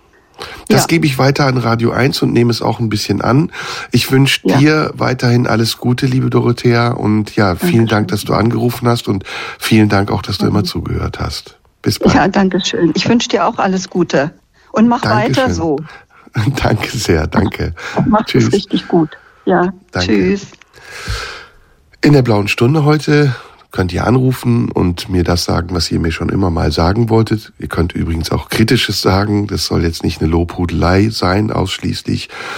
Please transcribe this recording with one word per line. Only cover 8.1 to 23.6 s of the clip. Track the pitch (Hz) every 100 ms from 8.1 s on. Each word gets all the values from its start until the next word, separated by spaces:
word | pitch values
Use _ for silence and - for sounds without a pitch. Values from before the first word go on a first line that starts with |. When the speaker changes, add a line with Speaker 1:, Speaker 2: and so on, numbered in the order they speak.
| 101
Speaker 1:
du | -
angerufen | 110 110 117 120 120 120
hast | 120 -
und | 98 - - - -
vielen | - 110 104
Dank | 101 101
auch, | 104
dass | - 101
du | 104
Speaker 2:
Mhm. |
Speaker 1:
immer | 104
zugehört | 90 - - 98 - -
hast. | - - - _ _ _
Bis | - -
bald. | - -
Speaker 2:
Ja, | 165
danke | 202 190 -
schön. | - - 165 -
Ich | -
wünsche | 233 -
dir | 202 180
auch | 233
alles | 190 190 185
Gute. | 180 165 160 151 - _ _ -
Und | 220 240
mach | 240
Speaker 1:
Dankeschön. | 208 214 233 277
Speaker 2:
weiter | 262
so. | 175 165 143 156 - _ _ -
Speaker 1:
<laughs> | 123 107 -
Danke | - 113 - -
sehr, | - 82 82
danke. | - - - - - - - -
Speaker 2:
Mach | 214 220
Speaker 1:
Tschüss. | 135 113
Speaker 2:
es |
richtig | 202 - 170 -
gut. | 175 156 - - _ -
Ja, | 180 180 - _
Speaker 1:
Danke. | 185 185
Speaker 2:
tschüss. | 208 185 202 - - _ - - - - - - - - _ _ _ _ -
Speaker 1:
In | 151
der | 147
blauen | 117 104 98
Stunde | - 120 156 143
heute | 151 156 147 143 117 - -